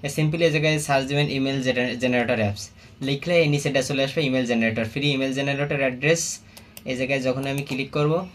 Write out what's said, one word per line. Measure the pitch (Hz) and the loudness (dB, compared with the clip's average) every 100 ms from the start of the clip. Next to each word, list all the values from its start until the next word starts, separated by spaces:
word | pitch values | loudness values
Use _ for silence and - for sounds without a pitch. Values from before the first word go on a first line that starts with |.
এ, | 143 | -6
simply | - 151 165 | 0 0 2
এই | 170 | 2
জায়গায় | 151 156 156 | 2 2 0
সার্চ | 151 139 135 | 2 0 2
দিবেন | 143 147 | 0 0
ইমেইল | 135 135 135 | 0 0 0
জেনারে-, | 127 123 123 123 | 0 0 0 0
জেনারেটর | 123 123 117 117 | 0 2 2 2
অ্যাপস | 104 101 - - - - | 0 -2 -10 -18 -20 -8
লিখলে | 139 139 170 | -4 -2 2
এই | 175 151 | 4 4
নিচেটা | 143 143 135 | 2 2 0
চলে | 131 135 | 0 0
আসবে, | 135 165 | 0 0
ইমেইল | 143 131 120 | 0 0 2
জেনারেটর, | 120 113 110 113 | 2 2 0 -4
ফ্রি | 139 147 | 0 0
ইমেইল | 135 135 | 2 0
জেনারেটর | 131 139 139 147 147 | -2 -2 -2 -2 0
অ্যাড্রেস। | 135 123 143 165 - - - - - - - | 0 0 0 2 0 -8 -14 -20 -20 -16 -8
এই | 127 | -4
জায়গায় | 131 139 | -2 0
যখন | 131 127 139 | 0 -2 -2
আমি | 139 | -4
ক্লিক | 139 131 135 151 | -4 -6 -4 0
করব | 147 165 185 | 0 0 -4